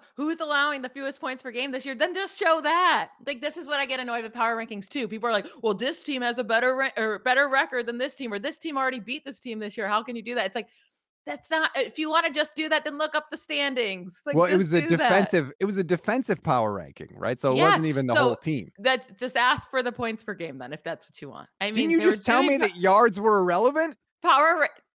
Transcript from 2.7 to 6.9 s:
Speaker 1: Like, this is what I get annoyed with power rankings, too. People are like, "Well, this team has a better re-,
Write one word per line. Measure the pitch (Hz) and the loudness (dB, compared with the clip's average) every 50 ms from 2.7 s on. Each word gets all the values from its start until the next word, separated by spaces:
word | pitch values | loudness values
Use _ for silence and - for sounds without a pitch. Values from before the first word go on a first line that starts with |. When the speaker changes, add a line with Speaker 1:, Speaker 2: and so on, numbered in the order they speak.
| 320 349 359 349 302 214 165 - - _ 247 | 2 2 4 4 2 2 0 -4 -10 _ -10
Speaker 1:
Like, | 277 285 233 | -10 -8 -6
this | 269 302 302 | -8 -8 -8
is | 349 302 269 | -10 -8 -4
what | 294 277 | -4 -2
I | 277 | -2
get | 247 262 254 | -2 -4 -6
annoyed | 254 247 233 233 226 | -6 -6 -6 -6 -6
with | 220 226 | -8 -4
power | 240 226 226 233 226 | -2 -2 0 0 -2
rankings, | 226 226 220 202 190 - | -6 -8 -10 -12 -12 -8
too. | - 294 240 190 | -6 -6 -6 -6
People | 214 220 220 240 | -6 -4 -2 0
are | 226 | 0
like, | 202 190 - - - | 0 0 -4 -8 -4
"Well, | - 220 202 | -2 -2 0
this | 175 233 269 330 - - | 0 -2 -4 -4 -4 -6
team | 294 277 254 247 | -6 -4 -2 -2
has | 240 233 247 | -2 -2 -2
a | 240 | 0
better | 202 226 226 247 254 262 | 2 2 4 4 4 2
re-, | 262 269 262 | 2 0 -2